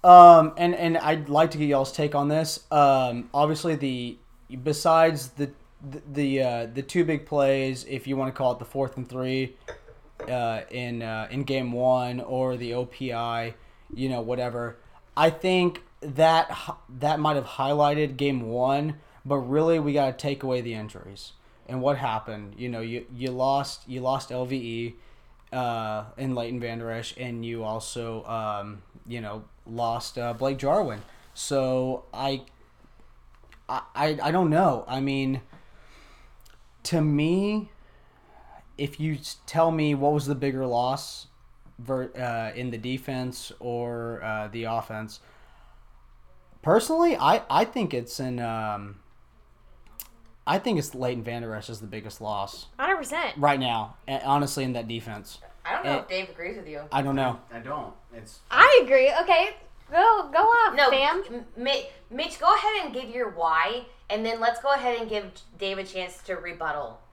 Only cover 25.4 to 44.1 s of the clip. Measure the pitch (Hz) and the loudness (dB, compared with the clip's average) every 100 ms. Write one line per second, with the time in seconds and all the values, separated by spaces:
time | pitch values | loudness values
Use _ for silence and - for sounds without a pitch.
25.4 | - 127 120 117 110 107 107 - 135 127 | -10 -6 -4 -4 -6 -8 -10 -8 -6 -4
26.4 | 117 123 117 117 113 113 113 - 123 120 | -6 -6 -8 -8 -8 -8 -10 -10 -10 -8
27.4 | 117 117 110 110 - - 117 113 - 113 | -8 -8 -6 -8 -8 -10 -8 -8 -8 -6
28.4 | 107 104 104 104 - - - 117 107 107 | -6 -6 -8 -14 -18 -20 -14 -12 -10 -12
29.4 | 110 - - 113 117 117 - - 120 113 | -16 -20 -14 -4 -2 -2 -6 -6 -6 -2
30.4 | 135 135 139 185 165 101 95 - - - | -4 -2 0 0 0 -6 -14 -20 -20 -14
31.4 | - 139 131 127 127 127 - - 139 135 | -4 0 0 0 -2 -4 -10 -6 -4 -4
32.4 | 131 _ - _ - - - - - - | -8 _ -20 _ -20 -20 -20 -20 -20 -20
33.4 | - - - 127 - - 151 156 147 170 | -20 -20 -8 -8 -8 -2 -2 0 0 2
34.4 | 175 156 185 123 - 135 139 135 135 135 | 4 4 4 0 -4 -4 -2 -2 -2 -4
35.4 | - - - - - - - - - - | -8 -20 -20 -20 -20 -20 -20 -20 -20 -20
36.4 | - - - - - 170 151 147 151 185 | -20 -20 -20 -14 -2 0 2 2 2 0
37.4 | 202 214 208 - - - - _ _ - | 0 -2 -6 -18 -20 -20 -20 _ _ -20
38.4 | - - - - 143 - 156 147 - - | -20 -20 -20 -10 -10 -6 -6 -6 -10 -16
39.4 | - 165 165 160 151 139 139 147 135 139 | -6 2 2 2 0 2 2 0 -2 -2
40.4 | 139 131 127 120 123 139 - - - - | -2 -2 -2 0 0 -2 -8 -16 -20 -20
41.4 | - - - - 120 131 131 - 123 117 | -20 -20 -20 -18 -6 -4 -4 -6 -6 -4
42.4 | 113 - 127 117 120 127 135 131 127 127 | -6 -8 -8 -6 -6 -6 -6 -6 -6 -8
43.4 | - - 123 120 120 117 117 | -16 -12 -8 -6 -6 -6 -8